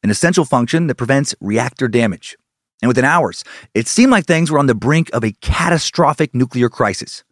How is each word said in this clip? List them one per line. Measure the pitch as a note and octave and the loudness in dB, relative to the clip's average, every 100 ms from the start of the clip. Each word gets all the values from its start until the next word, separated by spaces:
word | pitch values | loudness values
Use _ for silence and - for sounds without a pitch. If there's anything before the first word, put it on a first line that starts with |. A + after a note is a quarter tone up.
an | G#2+ | -4
essential | G#2 F3 F#3 | -2 0 0
function | D#3 C3 A#2+ E3 E3 | 0 0 0 -2 -2
that | |
prevents | B2 A#2 C3+ - - | -4 -2 0 -2 -6
reactor | G2+ G#2+ B2 - C3 | -4 -2 -2 -4 -2
damage. | A#2 A2+ F#2 - - _ _ _ _ | 0 0 -2 -12 -20 _ _ _ _
And | A#2+ | -2
within | A#2 | 0
hours, | C3 E3+ B2+ E2+ - - - | 2 2 0 -6 -16 -20 -8
it | - A2+ | -6 -4
seemed | - B3+ | 2 4
like | A#3 - | 4 2
things | E3 E3 | 0 2
were | D3+ | 2
on | C#3 | 2
the | A2+ | 2
brink | A#2+ D#3 D#3+ | 2 0 0
of | C3 | -2
a | A2+ G2+ | -4 -4
catastrophic | - - E3+ E3+ - - D#3 D3+ D3+ B2+ | -4 -2 0 0 -2 0 0 2 -2 0
nuclear | B2+ B2+ A#2+ | -2 0 0
crisis. | - A2 G2 - - _ | 2 -2 -2 -10 -16 _